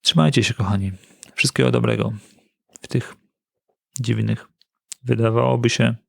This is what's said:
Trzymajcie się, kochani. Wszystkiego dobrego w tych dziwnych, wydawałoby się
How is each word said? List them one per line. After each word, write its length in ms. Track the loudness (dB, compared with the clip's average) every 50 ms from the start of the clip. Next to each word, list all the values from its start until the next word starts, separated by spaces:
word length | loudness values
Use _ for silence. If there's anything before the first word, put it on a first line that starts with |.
Trzymajcie 440 | _ 0 2 4 2 4 4 2 0
się, 100 | 0 -2
kochani. 380 | -2 -2 -2 0 -2 -2 -4 -8 -10 -16 _ -20 _ -20 -18 _
Wszystkiego 360 | -4 -4 -2 0 2 2 2
dobrego 420 | 2 2 0 0 0 0 -2 -4 -4 -8 -14 -20 _ _ _ _ _ _ _ _ _ -20
w 60 | -20 -6
tych 280 | -6 -6 -6 -6 -18 _ _ _ _ _ _ _ _ _ _ _ _ _ _ _ _ -6
dziwnych, 480 | -4 -2 -2 -2 -2 -2 -4 -6 -8 _ _ _ _ _ _ _ _ _ -20 _
wydawałoby 680 | -4 -4 -2 0 0 0 2 2 2 2 2 2 2 0
się 240 | 2 2 0 0 0 -4 _